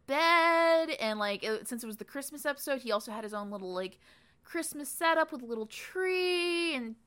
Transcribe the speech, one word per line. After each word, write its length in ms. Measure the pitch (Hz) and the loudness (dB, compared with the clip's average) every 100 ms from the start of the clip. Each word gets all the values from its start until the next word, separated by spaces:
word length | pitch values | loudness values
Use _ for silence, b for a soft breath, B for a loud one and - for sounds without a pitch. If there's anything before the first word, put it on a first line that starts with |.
| - | -4
bed 880 | 277 330 339 330 330 330 330 320 | 2 6 6 6 6 6 6 4
and, 260 | - 220 214 | 0 -2 0
like, 260 | 208 202 | -2 -2
it, 240 | 220 214 208 | -2 -2 -4
since 160 | 240 | -8
it 40 | 220 | -8
was 100 | 214 | -10
the 80 | - | -10
Christmas 400 | 277 269 294 294 | -10 -10 -6 -4
episode, 360 | 277 - 269 | -4 -2 -4
he 100 | 240 | 0
also 200 | 214 233 | -2 -2
had 120 | 220 | -8
his 100 | 214 | -6
own 160 | 208 202 | -6 -6
little, 240 | 202 185 | -8 -6
like, 240 | 185 190 - b b b b | -4 -4 -8 b b b b
Christmas 440 | - 339 330 294 285 | -8 -6 -4 -6 -10
setup 440 | - 330 320 320 | -2 2 4 2
with 100 | 269 | -2
a 40 | 233 | -6
little 180 | 226 214 | -6 -6
tree 1120 | - - 370 370 370 359 359 349 339 339 277 | -10 -8 -2 0 2 2 2 0 0 0 -2
and 200 | 226 226 | -4 -10